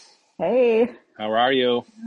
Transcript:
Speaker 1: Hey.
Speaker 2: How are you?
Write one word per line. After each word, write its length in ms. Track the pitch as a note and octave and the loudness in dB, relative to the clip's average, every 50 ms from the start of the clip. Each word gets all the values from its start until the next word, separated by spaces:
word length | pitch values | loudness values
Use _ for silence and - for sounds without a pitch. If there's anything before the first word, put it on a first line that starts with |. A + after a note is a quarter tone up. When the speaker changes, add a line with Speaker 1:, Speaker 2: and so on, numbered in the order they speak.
| - - _ _ _ _ _ - | -10 -20 _ _ _ _ _ -6
Speaker 1:
Hey. 520 | E3 E3+ A3 B3+ B3+ A#3+ A3+ A3 A#3+ A#3 - - _ _ _ | -4 -2 0 2 2 2 2 0 0 -2 -4 -10 _ _ _
Speaker 2:
How 140 | - G#2+ G#2+ | -10 -6 -2
are 220 | A2 A2+ A#2+ C3 C3+ | 0 0 2 2 2
you? 320 | C3 B2 B2 A#2+ A#2+ A#2+ _ _ - A3+ | 2 2 0 0 -2 -4 _ _ -16 -12